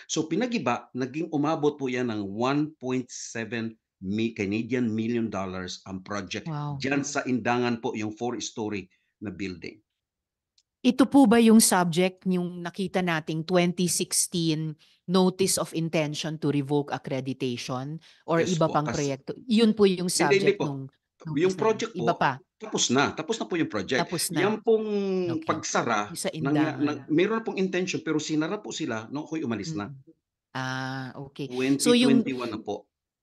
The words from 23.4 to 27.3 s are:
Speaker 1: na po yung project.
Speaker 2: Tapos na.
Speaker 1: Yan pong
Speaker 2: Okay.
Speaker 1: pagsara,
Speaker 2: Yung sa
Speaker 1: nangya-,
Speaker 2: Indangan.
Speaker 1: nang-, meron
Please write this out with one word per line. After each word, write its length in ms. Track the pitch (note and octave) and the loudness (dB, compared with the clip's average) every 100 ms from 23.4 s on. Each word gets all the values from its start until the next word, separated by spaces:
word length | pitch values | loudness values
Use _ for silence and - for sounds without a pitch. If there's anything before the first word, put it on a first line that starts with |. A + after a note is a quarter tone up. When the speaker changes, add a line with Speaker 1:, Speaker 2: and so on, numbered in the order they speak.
Speaker 1:
na 60 | - | -2
po 60 | F3 | -2
yung 160 | D3 | -2
project. 280 | G#2+ - C3 | -2 -2 -2
Speaker 2:
Tapos 180 | E3+ E3 - | -2 -4 -2
na. 100 | D#3 | 0
Speaker 1:
Yan 120 | G3 A3 | 0 2
pong 260 | A#3 A3 G#3+ G3+ G3 F#3 F3 D#3+ | 2 2 2 -2 0 0 0 -2
Speaker 2:
Okay. 60 | E3 | -2
Speaker 1:
pagsara, 640 | D#3 - G3 B2+ G#2 G#2 | -4 -2 -2 0 0 -2
Speaker 2:
Yung 80 | E3+ | -6
sa 80 | G3 | -6
Speaker 1:
nangya-, 480 | D#3 C#3 D3+ D#3 C3+ | -4 0 0 0 0
Speaker 2:
Indangan. 80 | |
Speaker 1:
nang-, 180 | D3 C3 C3 | -2 -4 0
meron 320 | D#3 G3 | 2 2